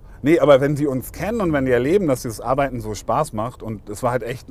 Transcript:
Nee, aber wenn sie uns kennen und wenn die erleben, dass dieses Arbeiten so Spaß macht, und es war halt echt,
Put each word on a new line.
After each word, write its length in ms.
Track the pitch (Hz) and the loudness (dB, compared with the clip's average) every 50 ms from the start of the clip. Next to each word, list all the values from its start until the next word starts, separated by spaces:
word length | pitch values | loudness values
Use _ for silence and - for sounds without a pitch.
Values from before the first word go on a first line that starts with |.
| - - - - | -20 -20 -12 -2
Nee, 180 | - 143 170 156 | 2 2 4 6
aber 220 | 139 147 139 127 | 8 8 8 6
wenn 160 | 139 143 151 | 6 2 0
sie 100 | 135 151 | 0 -2
uns 240 | 143 131 127 - - | -2 -2 -4 -6 -8
kennen 300 | - - 165 202 233 226 | -8 -6 -6 -4 -2 -2
und 100 | 190 165 | -2 0
wenn 140 | 151 139 131 | 0 0 2
die 80 | 127 120 | 2 2
erleben, 340 | 120 123 143 180 208 190 | 2 2 2 2 2 2
dass 140 | 147 131 - | 0 -2 -2
dieses 180 | - 120 104 - | -4 -8 -8 -6
Arbeiten 400 | 104 120 135 143 139 131 127 117 | -2 -2 0 0 0 -2 -4 -8
so 160 | 107 107 104 | -8 -8 -8
Spaß 380 | - - - 113 143 156 - - | -8 -4 -2 -2 -2 -2 -4 -4
macht, 280 | 107 110 127 - - | -6 -6 -8 -8 -12
und 280 | - 110 110 95 - 101 | -12 -10 -10 -10 -10 -12
es 120 | 104 - 127 | -10 -4 -2
war 80 | 120 | 0
halt 120 | 123 123 - | 0 -2 -4
echt, 240 | 113 127 117 - - | -4 -8 -10 -12 -16